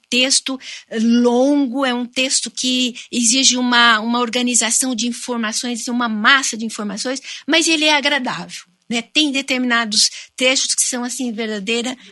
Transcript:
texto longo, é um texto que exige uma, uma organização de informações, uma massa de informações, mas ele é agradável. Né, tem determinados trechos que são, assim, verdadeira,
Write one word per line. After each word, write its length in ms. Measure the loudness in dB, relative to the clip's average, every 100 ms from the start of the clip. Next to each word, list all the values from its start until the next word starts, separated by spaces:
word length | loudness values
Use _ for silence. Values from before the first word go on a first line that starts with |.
| -2
texto 480 | 0 2 0 -2 -8 -10 -16 -6 0
longo, 840 | 4 4 4 4 4 4 2 0 0
é 80 |
um 100 | -2
texto 460 | -4 -2 0 -2 -4
que 440 | -4 -2 0 -2 -4 -6
exige 460 | 0 2 4 4 2
uma, 420 | 2 6 6 4
uma 180 | 2 0
organização 760 | 0 0 0 0 0 0 0
de 120 | -2 -4
informações, 840 | -4 -6 -4 -4 -4 -4 -6 -4
uma 200 | -2 -2
massa 480 | 2 4 4 2 -4
de 100 | -8
informações, 560 | -6 -8 -6 -6 -6 -10 -10 0
mas 200 | 0 2
ele 180 | 2
é 100 | 2
agradável. 720 | 2 2 0 -4 -6 -10 -14 -18 _ -6
Né, 140 | -6
tem 300 | -2 0 0
determinados 760 | 0 -2 -2 0 0 0 0 0 -2 -12 -2
trechos 360 | 0 0 -2
que 100 | -2
são, 200 | -2 -2
assim, 300 | -6 -4 -6
verdadeira, 580 | -4 -4 -4 -4 -4 -4 -8 -10